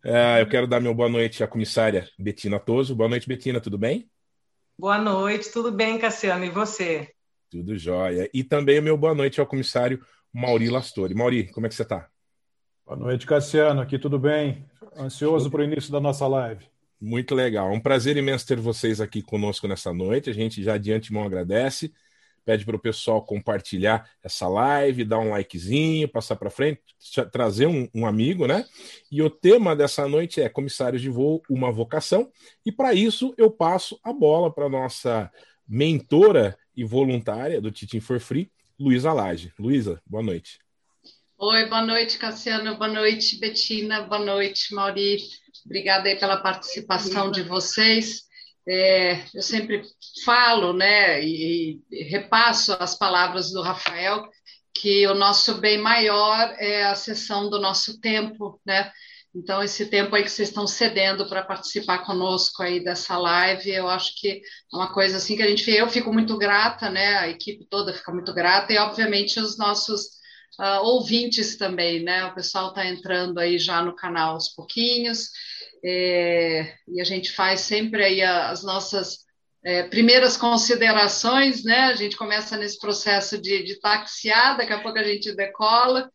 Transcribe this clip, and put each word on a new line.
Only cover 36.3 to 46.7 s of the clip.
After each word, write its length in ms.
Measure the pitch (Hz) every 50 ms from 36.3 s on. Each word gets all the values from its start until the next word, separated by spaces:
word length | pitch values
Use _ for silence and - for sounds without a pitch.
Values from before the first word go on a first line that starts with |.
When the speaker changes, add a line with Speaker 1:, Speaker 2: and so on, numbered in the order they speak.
| 196 143 110 101 101 _ _ _ _
Speaker 1:
e 80 | 127 120
voluntária 760 | 107 110 131 139 135 123 120 110 - 107 113 131 151 165 127
do 120 | 101 110 104
Teaching 260 | - - 101 - 110
for 220 | 104 - 127 120
Free, 280 | - - 127 143 185 - _ _ _ _ _ _
Luísa 340 | 139 135 127 123 127 156 160
Lage. 400 | 135 101 95 87 82 85 87 _ -
Luísa, 420 | 104 117 139 139 110 104 85 82 _
boa 160 | _ 92 107 113
noite. 380 | 107 90 82 - - - _ _ _ _ _ _ _ _ _ _ - - _ _ _ _
Speaker 4:
Oi, 320 | _ 202 208 220 220 220 220
boa 140 | 226 226 220
noite, 340 | 226 226 233 233 226 -
Cassiano. 600 | - - 220 220 220 - 240 220 220 214 220 208
Boa 160 | 208 214 220 214
noite, 480 | 214 214 214 220 220 - - - 202
Betina. 640 | 226 220 220 - - - 220 214 208 214 214 214 208
Boa 220 | - 208 208 208
noite, 480 | 202 196 202 196 196 196 - - - 208
Mauri. 460 | 202 196 202 190 196 202 202 202 202 - - - - _ _ _ - _
Obrigada 440 | - - 196 196 202 190 190 190 196
aí 60 | 190
pela 220 | 190 202 196 196
participação 920 | 190 - 190 185 - - -